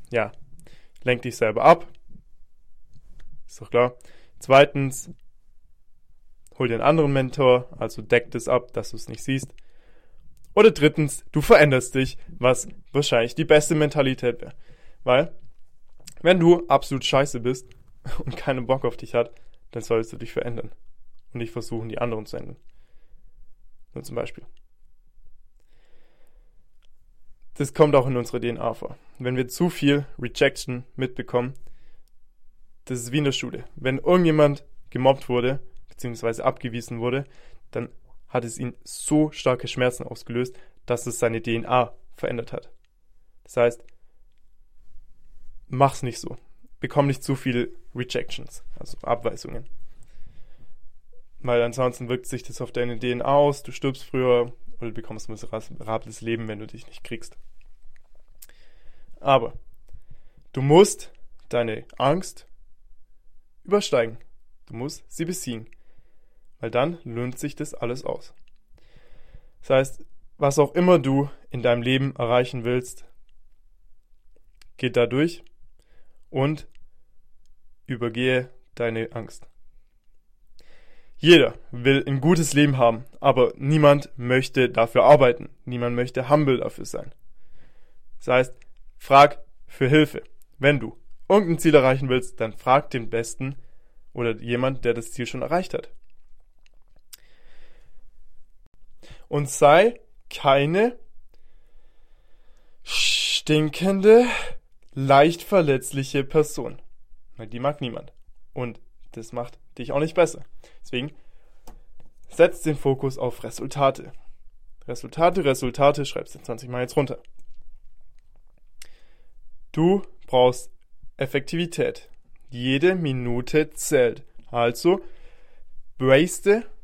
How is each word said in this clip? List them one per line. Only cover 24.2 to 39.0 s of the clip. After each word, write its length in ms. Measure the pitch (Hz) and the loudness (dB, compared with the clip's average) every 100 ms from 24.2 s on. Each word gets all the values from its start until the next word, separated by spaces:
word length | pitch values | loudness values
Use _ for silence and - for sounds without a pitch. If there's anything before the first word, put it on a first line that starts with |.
| - - - - - - - - - - - - - - - - - - - - - - - - - - - - - - - - - | -8 -10 -16 -18 -20 -20 -20 -20 -20 -20 -16 -16 -18 -20 -20 -20 -20 -20 -20 -20 -20 -20 -20 -20 -20 -20 -20 -20 -20 -20 -18 -16 -12
Das 180 | - 139 | -6 -2
kommt 220 | - 151 | 4 6
auch 120 | 139 127 | 6 4
in 100 | 127 | 0
unserer 240 | 117 123 | -2 -4
D 80 | 117 | -4
N 100 | 113 | -4
A 160 | 117 | -4
vor. 220 | 113 - - - - | -6 -10 -12 -18 -8
Wenn 180 | 127 127 | -2 -2
wir 100 | 127 | -2
zu 240 | - 175 | 0 0
viel 360 | - 143 143 143 - | 2 2 2 0 -8
Rejection 640 | 120 - 139 - - 123 - - | -8 2 2 2 -6 -10 -10 -6
mitbekommen, 580 | 131 131 127 123 123 139 - - - - - - - - - - - - - | -6 -4 -4 -2 -2 -6 -12 -12 -14 -16 -18 -20 -20 -20 -20 -20 -20 -18 -10
das 140 | 123 | -8
ist 120 | 117 | -2
wie 60 | 147 | 0
in 60 | |
der 80 | 143 | 0
Schule. 320 | - 123 110 - - | 0 -6 -8 -12 -6
Wenn 220 | 131 135 | -4 0
irgendjemand 680 | - 180 165 156 147 143 - - - | 2 4 4 6 4 2 -8 -16 -10
gemobbt 380 | 123 131 135 - | 2 2 2 0
wurde, 320 | 123 123 135 - - - | 0 0 -2 -6 -12 -14
beziehungsweise 560 | - 123 117 113 117 | -10 -10 -4 -4 0
abgewiesen 560 | - - 123 117 - 117 | -2 -2 -4 -8 -8 -4
wurde, 240 | 120 131 143 - - - - | -2 -2 -4 -14 -18 -18 -10
dann 180 | 123 120 - - - - | -10 -10 -12 -18 -20 -6
hat 160 | 127 | -4
es 140 | 117 117 | -4 -6
ihn 160 | 120 - | -8 -10
so 480 | - - | -16 -12